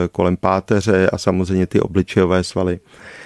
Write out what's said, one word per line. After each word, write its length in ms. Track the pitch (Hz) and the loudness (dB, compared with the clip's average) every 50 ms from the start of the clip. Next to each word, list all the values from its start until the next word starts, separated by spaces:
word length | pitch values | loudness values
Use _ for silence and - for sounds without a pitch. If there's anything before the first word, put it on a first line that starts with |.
| 87 85 | -2 -2
kolem 260 | - - 90 90 92 - | -2 -2 0 0 0 0
páteře 720 | - 92 95 95 - - 110 101 95 110 98 92 92 - | 0 0 0 0 0 0 0 0 2 2 2 2 2 2
a 80 | - 92 | 0 0
samozřejmě 480 | - 101 92 92 92 87 95 92 90 | -2 -2 0 0 -2 0 0 0 0
ty 140 | - - 101 | 0 0 0
obličejové 640 | - - 82 95 92 - - 107 92 87 92 92 90 | -2 0 0 -2 -2 0 2 2 2 2 2 0 -2
svaly, 360 | - - 95 92 87 87 92 - _ - - - - - - - | -2 -4 -4 -2 -2 -4 -4 -8 _ -20 -20 -20 -20 -20 -20 -20